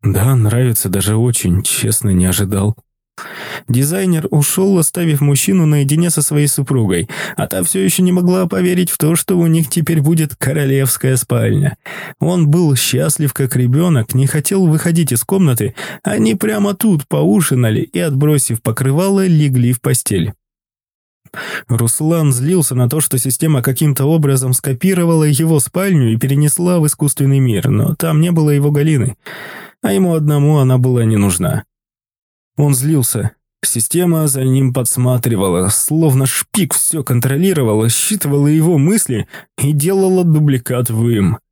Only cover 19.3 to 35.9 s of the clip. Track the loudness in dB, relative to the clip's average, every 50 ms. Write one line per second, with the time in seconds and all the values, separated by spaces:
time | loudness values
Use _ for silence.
19.3 | 4 4 2 2 2 2 2 2 0 -2 _ -2 -2 -2 -2 -2 -2 -2 -2 -4
20.3 | -6 _ _ _ _ _ _ _ _ _ _ _ _ _ _ _ _ _ _ -20
21.3 | -16 -14 -14 -12 -12 -12 -6 _ -2 -2 0 -2 -2 -2 -2 0 0 2 2 0
22.3 | 0 0 0 0 0 0 0 0 0 0 0 0 0 -2 -2 -2 -2 -2 -2 -2
23.3 | -4 -2 0 0 0 0 0 -2 -2 0 0 0 0 0 0 0 2 2 2 2
24.3 | 0 0 0 -2 -2 -2 -2 -4 -4 -2 0 0 0 2 0 2 2 2 2 2
25.3 | 2 2 2 2 2 2 0 -2 _ -4 -2 0 2 2 2 2 2 0 0 0
26.3 | 2 2 2 0 0 0 0 0 2 2 0 0 0 -2 -2 -2 0 0 0 2
27.3 | 2 2 2 2 0 0 0 0 2 2 2 0 0 -2 -2 0 2 2 2 2
28.3 | 2 2 2 2 2 2 2 2 0 2 2 2 2 0 0 -2 -4 _ _ -20
29.3 | -18 -16 -16 -16 -18 -18 -20 -20 _ _ -4 -2 0 2 2 2 2 0 0 0
30.3 | 2 2 2 2 4 4 4 4 4 2 2 2 2 2 2 2 2 2 2 0
31.3 | 0 -2 -2 -2 -2 -4 -6 _ _ _ _ _ _ _ _ _ _ _ _ _
32.3 | _ _ _ _ _ 0 0 0 0 0 0 0 0 0 0 -2 -4 -4 -4 -4
33.3 | -6 _ _ _ _ _ -6 -6 -4 -4 -4 -2 -2 0 0 2 0 0 0 -2
34.3 | -2 -2 0 0 2 2 2 0 0 -2 -2 -2 -2 0 0 0 0 0 0 0
35.3 | -2 0 0 0 0 0 0 0 -2 -2 -4 -2